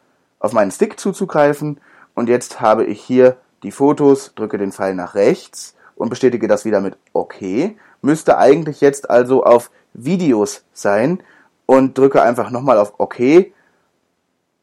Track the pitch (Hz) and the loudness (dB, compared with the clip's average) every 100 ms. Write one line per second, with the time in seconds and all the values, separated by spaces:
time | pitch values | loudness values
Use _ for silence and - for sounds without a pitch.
0 | _ _ _ _ 107 113 98 - 226 - | _ _ _ _ -4 -2 -2 -2 -6 -6
1 | 202 185 190 156 147 147 151 143 _ _ | -8 -6 -4 0 0 0 -8 -10 _ _
2 | _ - 117 120 - - 113 110 101 104 | _ -6 -2 -2 -4 -4 0 0 -2 -6
3 | - 127 127 127 _ _ 98 - 139 147 | -2 4 4 2 _ _ -14 -2 0 2
4 | 143 135 - - 107 101 98 - 95 92 | 2 2 -2 -12 -8 -6 -6 -6 -6 -6
5 | 90 104 113 190 - - - _ _ - | -6 0 0 0 -6 -20 -20 _ _ -10
6 | 117 120 131 117 107 104 113 101 98 - | -8 -2 -2 0 -2 -2 -2 -4 -4 -10
7 | _ - 87 - 95 104 202 - _ _ | _ -8 -8 -10 -8 -4 -4 -8 _ _
8 | 131 160 - - 120 156 156 - 139 139 | -4 -2 0 4 4 4 0 -2 0 0
9 | - 120 123 131 - 120 - _ _ - | 0 0 2 2 4 2 0 _ _ -12
10 | 127 185 165 107 104 - _ - 101 101 | -6 -2 0 0 0 -6 _ -8 -2 0
11 | 139 180 _ _ _ _ - 131 131 135 | -2 -4 _ _ _ _ 2 2 2 2
12 | 135 127 113 120 107 120 139 110 104 - | 2 4 2 0 -6 -4 0 2 2 -4
13 | 95 - 123 170 190 _ _ _ _ _ | -8 -2 2 4 2 _ _ _ _ _
14 | _ _ _ _ _ _ | _ _ _ _ _ _